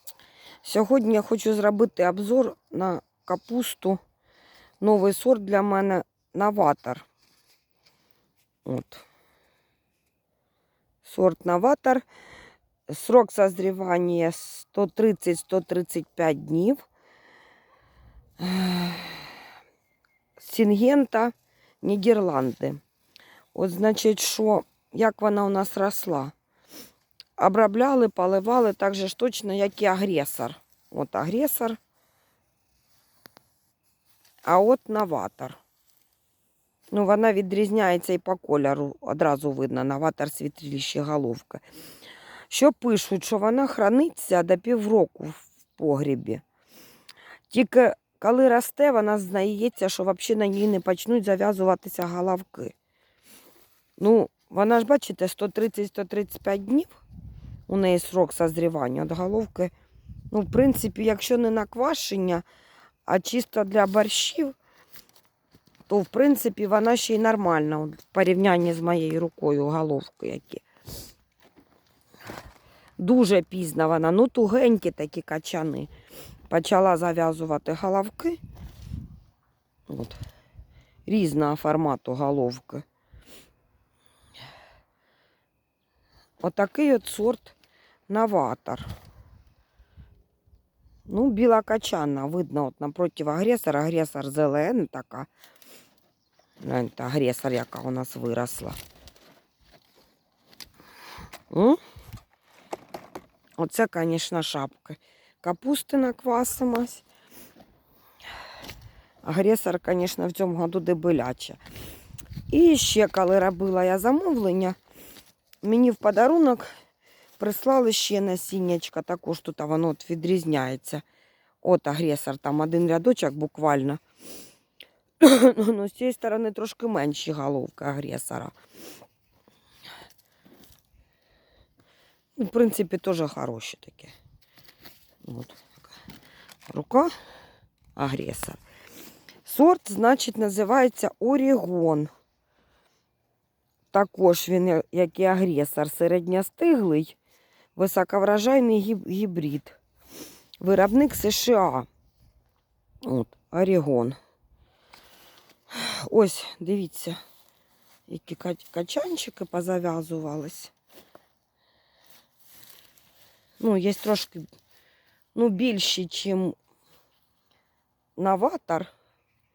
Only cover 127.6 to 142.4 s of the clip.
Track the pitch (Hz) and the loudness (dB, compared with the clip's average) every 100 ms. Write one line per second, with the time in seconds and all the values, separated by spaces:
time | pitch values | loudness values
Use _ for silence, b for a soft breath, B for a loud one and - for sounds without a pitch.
127.6 | 127 - 143 139 139 127 - 123 - _ | -6 -10 -8 -8 -8 -10 -10 -10 -12 _
128.6 | B B B B B _ _ _ _ _ | B B B B B _ _ _ _ _
129.6 | B B B B B _ b b b b | B B B B B _ b b b b
130.6 | b b _ _ _ _ _ _ _ _ | b b _ _ _ _ _ _ _ _
131.6 | _ _ _ _ _ _ _ - 208 233 | _ _ _ _ _ _ _ -8 -4 2
132.6 | 233 - 185 185 196 170 147 135 131 113 | 2 2 -4 -4 -4 -2 -2 -4 -8 -8
133.6 | - - - _ - - _ _ b b | -12 -16 -20 _ -20 -20 _ _ b b
134.6 | b b b b b b - 120 123 - | b b b b b b -18 -16 -16 -20
135.6 | B B B B B B B B B B | B B B B B B B B B B
136.6 | - 143 151 254 330 B B B B B | -14 -14 -2 0 0 B B B B B
137.6 | B _ _ - 139 135 - - - - | B _ _ -8 -6 -6 -8 -10 -12 -14
138.6 | B B B B B B B B - - | B B B B B B B B -16 4
139.6 | 311 359 - 202 233 269 - 220 214 196 | 6 6 0 0 2 2 0 -4 -4 -2
140.6 | 202 262 254 - - - 233 277 269 247 | 0 4 2 2 -6 -2 0 2 4 2
141.6 | 170 180 165 151 151 _ _ _ | 0 0 2 0 -2 _ _ _